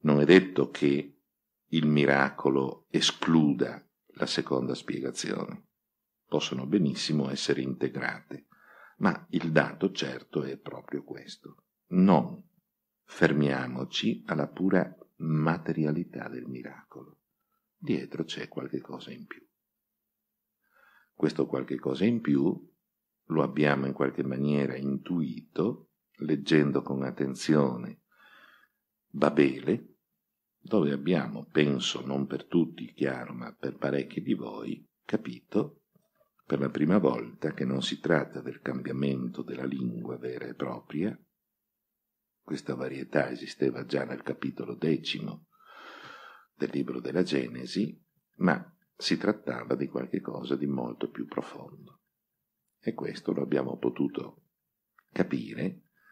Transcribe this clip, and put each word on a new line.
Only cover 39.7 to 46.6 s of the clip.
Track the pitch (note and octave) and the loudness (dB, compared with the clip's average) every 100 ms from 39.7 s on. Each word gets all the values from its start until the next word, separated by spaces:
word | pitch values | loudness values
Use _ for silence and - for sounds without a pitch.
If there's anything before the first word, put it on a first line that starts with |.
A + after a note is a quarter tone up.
| C2+ B1 A1+ A#1+ B1 | -4 -4 -4 -8 -8
vera | B1 B1 B1 | -8 -8 -10
e | |
propria. | B1 C2 B1 - D2+ G2 - _ _ _ _ _ _ _ _ _ _ _ _ | -6 -6 -6 -8 -4 -2 -4 _ _ _ _ _ _ _ _ _ _ _ _
Questa | - C#2 - | -8 -8 -6
varietà | B1+ C2 C2+ B1+ D2+ C2 | -6 -6 -6 -2 0 0
esisteva | A#1+ - - C2+ B1 A#1+ | -4 -10 0 0 0 -4
già | C2+ | -2
nel | B1 A#1+ | -2 -8
capitolo | - B1+ - - A#1 | -8 -4 -6 -6 -8
decimo | A#1+ D#2+ D2 - - - - _ _ - - - - - - - - _ | -2 0 0 -2 -6 -6 -10 _ _ -20 -20 -18 -18 -18 -18 -20 -20 _
del | _ | _